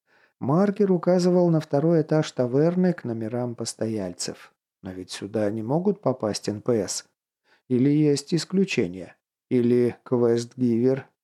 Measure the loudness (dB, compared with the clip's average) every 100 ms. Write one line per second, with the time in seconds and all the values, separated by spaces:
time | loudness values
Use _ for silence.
0 | _ _ _ -8 0 2 2 2 0 2
1 | 2 2 4 4 4 2 0 0 2 2
2 | 2 0 -2 -2 0 2 2 2 0 0
3 | -6 -6 -6 -6 -6 -6 -10 -6 -4 -4
4 | -6 -8 -10 -12 -18 _ _ _ -14 -12
5 | -12 -12 -6 -2 -2 -4 -2 0 0 -2
6 | -2 -2 -4 -4 -6 -6 -2 0 0 -6
7 | -12 _ _ _ _ _ -4 0 2 4
8 | 2 0 0 -4 -2 -2 0 0 -2 -4
9 | -16 -20 _ _ -2 2 4 4 2 -2
10 | -4 2 2 2 -2 -2 0 2 2 0
11 | -6 _